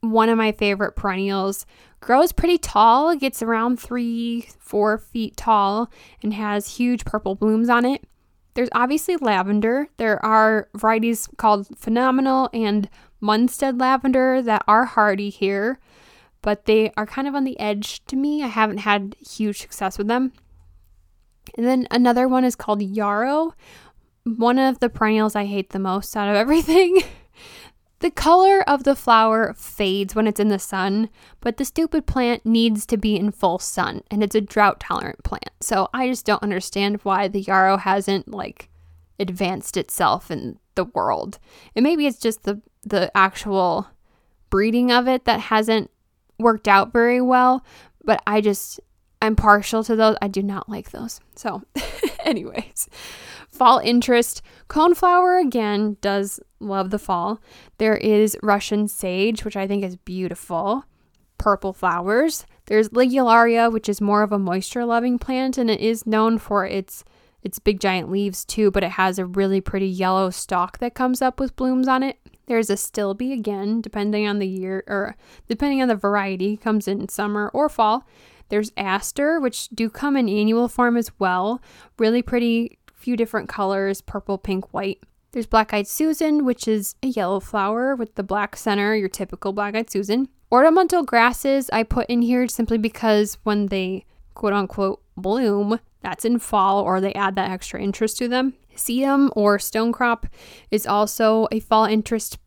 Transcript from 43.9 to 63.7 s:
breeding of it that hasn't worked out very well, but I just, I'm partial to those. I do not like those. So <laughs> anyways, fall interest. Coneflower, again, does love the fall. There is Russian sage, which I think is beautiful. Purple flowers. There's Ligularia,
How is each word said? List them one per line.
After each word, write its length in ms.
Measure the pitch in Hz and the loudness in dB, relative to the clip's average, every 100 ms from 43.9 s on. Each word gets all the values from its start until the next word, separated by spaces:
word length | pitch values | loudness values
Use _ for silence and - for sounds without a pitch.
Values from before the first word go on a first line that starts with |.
| _ _ _ _ _ _ | _ _ _ _ _ _
breeding 420 | 196 214 233 247 | 0 2 2 2
of 160 | 240 247 | 2 2
it 200 | 254 - | -2 0
that 140 | 226 | -2
hasn't 500 | - 220 220 220 - _ _ _ _ _ | 0 0 2 0 -2 _ _ _ _ _
worked 300 | 233 220 - | 2 2 4
out 260 | 196 214 | 4 4
very 260 | 240 233 247 | 2 2 2
well, 420 | 254 254 254 262 - - - _ | 2 4 4 2 -2 -20 -20 _
but 200 | - 214 - | 0 0 4
I 140 | 214 | 2
just, 400 | 214 196 - - _ _ _ _ | 2 0 -6 -16 _ _ _ _
I'm 160 | 220 220 | 0 2
partial 480 | 220 208 202 226 | 6 6 6 -4
to 100 | 220 | 0
those. 220 | 220 220 220 | 2 4 2
I 60 | 208 | -2
do 140 | 196 | -4
not 280 | 202 196 - | -4 -6 -10
like 200 | 214 - | -12 -12
those. 300 | - 226 - _ - | -14 -12 -14 _ -12
So 280 | 233 190 - 277 - | -10 -10 -10 -10 -10
<laughs> 320 | - - - | -6 -6 -4
anyways, 640 | - 233 - - - - - - - - - - - | -4 -4 -4 -10 -12 -10 -10 -12 -20 -18 -20 -20 -20
fall 300 | - 254 254 | 2 4 4
interest. 640 | - 240 240 240 240 - - - - | 4 0 4 2 2 -4 -16 -20 -8
Coneflower, 720 | 294 330 349 359 359 359 359 | 2 4 4 4 4 4 4
again, 560 | 311 240 214 208 214 202 | 2 0 -2 0 -2 -2
does 400 | 202 196 196 - - _ | -2 -2 -4 -8 -18 _
love 300 | 208 196 190 | -6 -4 -2
the 80 | 202 | -4
fall. 420 | - 185 175 220 _ - - _ | -4 -4 -2 -6 _ -20 -20 _
There 180 | 220 214 | 0 2
is 400 | - 208 214 - | 4 4 4 0
Russian 460 | 214 202 - 208 214 | 0 0 0 -2 -2
sage, 560 | - 190 185 208 226 | -4 -6 0 0 -2
which 120 | 214 202 | -6 -6
I 100 | 196 | -4
think 180 | 202 | -2
is 120 | 190 180 | -4 -10
beautiful. 880 | - 185 180 170 - 170 196 247 - _ _ _ _ _ | -10 -6 -6 -8 -6 -4 -2 -4 -6 _ _ _ _ _
Purple 340 | - 196 196 | 0 0 -2
flowers. 760 | 185 185 175 180 220 320 302 - _ - | -2 -2 -2 0 2 2 0 -12 _ 0
There's 240 | 214 220 | 2 2
Ligularia, 840 | 226 254 262 247 226 233 233 233 | 4 2 4 6 6 6 4 2